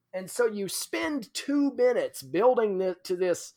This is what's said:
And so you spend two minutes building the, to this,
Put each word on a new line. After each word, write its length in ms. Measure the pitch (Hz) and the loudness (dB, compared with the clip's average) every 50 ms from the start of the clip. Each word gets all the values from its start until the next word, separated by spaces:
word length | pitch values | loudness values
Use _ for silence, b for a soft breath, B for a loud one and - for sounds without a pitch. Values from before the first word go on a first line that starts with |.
| _ _ - | _ _ -10
And 160 | 185 190 175 | -10 -10 -4
so 140 | - - 240 | 0 0 0
you 240 | 226 208 202 196 170 | 0 0 -2 -6 -6
spend 640 | - - - - - 330 330 320 302 277 196 - | -6 -6 -6 -6 -4 -4 -2 -2 -2 -4 -6 -8
two 400 | - - - - 285 285 285 277 247 | -10 -8 -4 -2 0 2 2 2 2
minutes 480 | 233 247 254 240 190 143 123 - - | 4 4 4 4 2 0 -2 -4 -10
building 540 | 135 131 135 175 220 254 254 233 220 208 190 | -8 -4 0 4 4 4 4 4 4 2 2
the, 220 | 185 190 185 180 - - | 0 0 -2 -2 -4 -4
to 120 | - 185 | -4 -2
this, 380 | 175 185 180 170 - - - - | 0 0 0 0 -2 -4 -12 -18